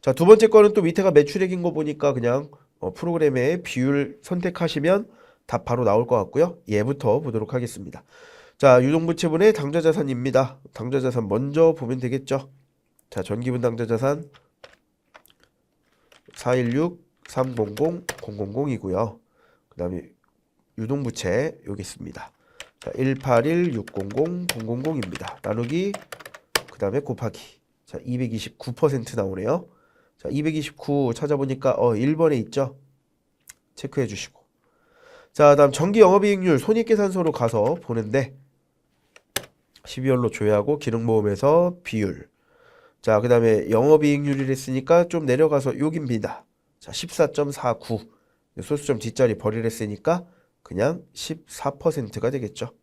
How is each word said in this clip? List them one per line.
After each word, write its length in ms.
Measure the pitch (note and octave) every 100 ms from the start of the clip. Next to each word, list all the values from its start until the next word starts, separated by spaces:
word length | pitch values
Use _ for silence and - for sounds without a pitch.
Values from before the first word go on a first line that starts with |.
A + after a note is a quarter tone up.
자, 120 | -
두 120 | B2+ E3+
번째 220 | A3 A3
거는 260 | A3 G#3
또 80 | G#3
밑에가 300 | E3+ E3 F#3+
매출액인 500 | - A3 F#3+ F#3 F3+
거 100 | F3
보니까 420 | D#3 D3+ D3 C#3+
그냥, 360 | B2 A#2+ C3 D3 - _ _
어, 140 | F#2
프로그램의 680 | - E3+ E3+ D3+ B2+ B2+ E3+
비율 580 | - B2+ C3 C#3+ C#3+ -
선택하시면 840 | - F3+ F3+ F3 E3+ D3+ D3+ G3 A3+ _ _ _ -
답 200 | A#2 -
바로 180 | A#2+
나올 240 | A#2 G#2 A#2+
것 80 | A#2+
같고요. 400 | F#2 - F3 - -
얘부터 500 | G#2 A2+ C#3 A2 A#2+
보도록 340 | D#3 A2 G#2+
하겠습니다. 500 | C3 B2 - F#2 - _ - - - - _
자, 240 | C#3 B2+
유동부채분의 720 | B2+ D#3+ E3 E3 E3+ D#3+ G#3+
당좌자산입니다. 1080 | G#3 C#3+ D#3+ D#3+ D#3 C#3 B2 C3 B2+ C3 - -
당좌자산 540 | - A#2 C3+ B2+ A#2+ G#2+
먼저 460 | G#2 C#3 D3 E3
보면 260 | D#3+ A#2 C3
되겠죠. 500 | B2 C3 C3+ C#3 - _ _ _ _ _ _
자, 100 | -
전기분 400 | F#2 G#2 B2 B2
당좌자산 680 | A#2+ A2+ A2+ A2+ C3+ D3 D#3 _ _ _ - _ _ _ _ - _ _ _ _ _ _ _ _ _ _ -
사일육 720 | - A#2+ B2+ A#2+ B2+ F3 F3 _ _ -
삼공공 800 | - C3 A#2 G#2+ G#2+ D#3 F3 F3+ -
공공공이고요. 1000 | - G#2 G2+ A2+ C#3+ A#2 G2 F#2 A2+ - _ _ _ _ _
그 80 | -
다음에 320 | F2 F2+ - _ _ _ _ _ _ -
유동부채 840 | A2 C#3+ B2+ - F#2+ G2+ D#3 - -
여기 140 | G2+
있습니다. 500 | F#2+ - - - - _ _ _ - _
자, 120 | - -
일팔일육공공 1500 | C3 C3+ C#3 A#2+ C3+ E3+ F3 A#2 - - G2 A2+ D#3+ F3+ F3+
공공공입니다. 920 | A#2+ A2 A#2+ D3 D#3 F#2+ - F#2 -
나누기, 500 | G2 A2 A#2+ D#3+ G3 G3+ - - - - _ - -
그 60 | -
다음에 200 | G2+ B2+
곱하기. 400 | C#3 A2 A2+ - - _ _ _ _
자, 140 | -
이백이십구 680 | - B2 B2+ A2 - _ -
퍼센트 420 | A#2+ D#3 C#3 A2 A#2
나오네요. 500 | G2 F#2+ G#2+ E3+ F3 _ _ _ _ _
자, 120 | -
이백이십구 800 | C#3 D3+ D#3 C#3+ - - C#3+ C3
찾아보니까, 640 | A#2 D3 C#3+ C3+ C3 C3+ -
어, 200 | A#2+ G#2+
일 180 | C3 D#3
번에 220 | E3 C3+
있죠. 400 | G#2+ - C3 - _ _ _ _ _ _ _ - _ -
체크해 320 | C3+ C#3 A#2
주시고. 340 | G2+ - _ _ _ _ _ _ _ _ - _
자, 240 | - D3 C#3+
다음 160 | C#3+
전기 260 | C3 F3 G#3+
영업이익률 580 | F#3+ G3+ G#3 G3+ F#3 C#3
손익계산서로 760 | - A3+ A3+ G#3+ G3+ F#3 E3+
가서 420 | - A#2 A2+ A2 F3
보는데, 580 | - A#2 G#2+ C3 C3 - _ _ _ _ _ _ _ _ _ - - _ _ _
십이월로 460 | - - C3 B2+ A#2+
조회하고 480 | - G#2+ G#2 G2+ D3+
기능보험에서 1000 | - A2+ A2+ A2+ G#2 G2 C#3 E3 F3 F3
비율. 460 | - A2 G2 C2 - _ _ _ _ _ _ _
자, 180 | - G#2+
그 80 | A#2+
다음에 420 | A#2+ A#2 G#2+ -
영업이익률이랬으니까 1400 | A2 C3+ D#3 D3 C#3+ C#3+ C#3 C3+ C3 - C3 C3 E3+ F3
좀 160 | E3+ D#3+
내려가서 540 | B2+ D#3 C#3+ C3 -
여기입니다. 680 | C#3+ D#3+ C#3 A2+ G#2 - _ _ _ _
자, 140 | -
십사점사구. 1200 | - F3 - D3 D3 C#3+ C#3 B2 A2+ - A2+ - _ _ _ _ -
소수점 380 | - D3 D3 A#2+
뒷자리 380 | A#2 - B2 G#2+
버리랬으니까 880 | G#2+ A2 A2+ A2+ G#2+ G#2 - F3 F3 _ _ _
그냥 400 | - F2+ B2+ F3 -
십사 600 | - - D#3+ _ - C#3
퍼센트가 580 | C#3 E3 D#3 A2 G#2+ A#2
되겠죠. 420 | C#3 A2 - A#2+ _